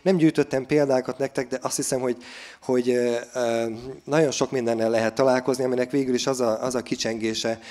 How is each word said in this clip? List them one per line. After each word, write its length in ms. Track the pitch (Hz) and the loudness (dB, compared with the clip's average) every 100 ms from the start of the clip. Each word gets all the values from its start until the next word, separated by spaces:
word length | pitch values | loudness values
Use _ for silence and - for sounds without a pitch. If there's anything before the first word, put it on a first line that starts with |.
Nem 160 | 185 185 | 0 4
gyűjtöttem 480 | 160 151 139 135 127 | 4 4 0 -2 0
példákat 520 | 147 143 131 127 127 | 2 4 2 0 -4
nektek, 300 | 135 - 123 | -4 -4 -4
de 120 | 131 | -4
azt 140 | 127 - | -4 -4
hiszem, 240 | 135 135 | -2 -2
hogy, 180 | 127 120 - - - - | -2 -4 -8 -18 -18 -12
hogy, 280 | - 127 123 | 0 0 2
ö, 260 | 123 120 120 - | 2 2 -2 -4
ö, 320 | 131 120 117 117 110 127 135 | -2 0 0 -2 -6 -12 -14
nagyon 280 | - 151 147 | 0 2 2
sok 200 | - 135 | 2 0
mindennel 380 | 135 117 117 113 | 0 0 2 2
lehet 260 | 113 110 110 | 2 0 2
találkozni, 480 | 131 127 127 131 | 4 4 2 0
aminek 280 | 127 123 123 | 0 0 0
végül 220 | 143 131 | 0 0
is 140 | 123 135 | 0 0
az 120 | 127 | 0
a, 240 | 117 110 | 0 0
az 120 | 127 127 | -2 -4
a 60 | |
kicsengése, 760 | 113 127 113 113 110 110 117 113 - | -4 -4 -4 -2 -2 -2 -4 -4 -8